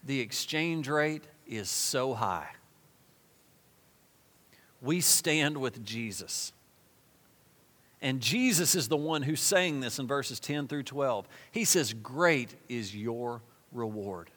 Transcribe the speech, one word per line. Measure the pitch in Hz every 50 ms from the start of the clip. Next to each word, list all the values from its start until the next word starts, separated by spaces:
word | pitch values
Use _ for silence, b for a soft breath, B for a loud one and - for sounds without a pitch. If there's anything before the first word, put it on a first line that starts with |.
| -
The | 139 139 135
exchange | 120 104 - - - - 151 156 156 170 165 165 147
rate | 127 147 151 151 156 156 151 - - - - -
is | - 117 110 101 87
so | - - - - - 135 127 135 131
high. | 110 117 101 92 82 76 - - - - _ _ _ _ - _ _ _ _ _ _ _ _ _ _ _ _ _ _ _ _ _ _ _ _ _ _ _ _ _ _ _ _ _ _ _ _ b b b b b b 127
We | 127 160 180
stand | 170 - - - - 170 151 156 147 147 151
with | 147 131 127 107 120 113
Jesus. | 101 113 113 117 113 98 - 92 80 - - - - - _ _ _ _ _ _ _ _ _ _ _ _ _ _ _ _ _ _ _ _ _ _ _ _ b b b b b -
And | 135 131 131
Jesus | 117 110 147 240 254 254 220 160 180 143 -
is | 185 139 113
the | 160 147
one | 147 156 160 151 139
who's | 135 156 151
saying | - - 202 185 180 180 151 139
this | 131 120 - -
in | 135
verses | 120 139 139 131 - 131 -
ten | - - 143 147 143 120
through | 147 147 135
twelve. | - 131 139 143 135 120 104 92 B B B B B
He | B 226 226
says, | 175 - 180 151 110 110
"Great | 113 107 - 123 143 175 175 165 139 120 - - - - -
is | 123 120 110 95 98
your | 104 104 117 117 117 120 120 120 117 110 b b b b _ -
reward." | 123 117 110 107 107 101 101 95 87 82 82 -